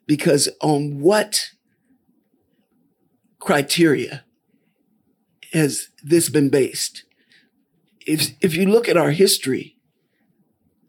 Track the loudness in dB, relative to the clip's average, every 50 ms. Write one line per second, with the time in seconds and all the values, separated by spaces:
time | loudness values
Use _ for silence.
0 | _ -2 -2 0 2 2 2 2 0 -2 -4 -2 -2 0 0 0 -2 -4 -4 0
1 | 2 2 2 2 0 -2 -4 -6 -6 -8 _ _ _ _ _ _ _ _ _ _
2 | _ _ _ _ _ _ _ _ _ _ _ _ _ _ _ _ _ _ _ _
3 | _ _ _ _ _ _ _ -8 -2 0 0 0 0 0 0 2 2 2 2 0
4 | -2 -6 -10 -16 -18 _ _ _ _ _ _ _ _ _ _ _ _ _ _ _
5 | _ _ _ _ _ _ _ _ -12 -4 -2 0 0 0 -2 -6 -12 -14 _ _
6 | -2 0 2 2 2 2 0 0 0 2 2 0 0 0 -4 -8 -10 -10 -10 -14
7 | -20 _ _ _ _ _ _ _ _ _ _ _ _ _ _ _ _ _ _ _
8 | -8 -6 -4 -4 -4 -6 -4 -4 -4 -2 0 0 0 2 2 2 2 2 0 2
9 | 2 2 2 2 2 2 2 0 -4 -4 -4 -6 -6 -12 _ _ _ _ _ _
10 | _ _ _ _ _ _ _ _ _ _ _ _ _ _ _ _ _